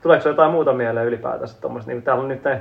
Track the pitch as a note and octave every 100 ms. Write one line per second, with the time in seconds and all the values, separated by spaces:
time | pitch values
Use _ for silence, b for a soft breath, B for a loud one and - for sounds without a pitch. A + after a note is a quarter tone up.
0 | E3 E3 D#3 D3 D#3 E3+ C#3+ B2+ A#2+ A2+
1 | A#2 A#2 B2+ A#2 C3 - C#3 A#2+ A2 B2
2 | A#2+ B2+ C3+ C3 C#3+ C3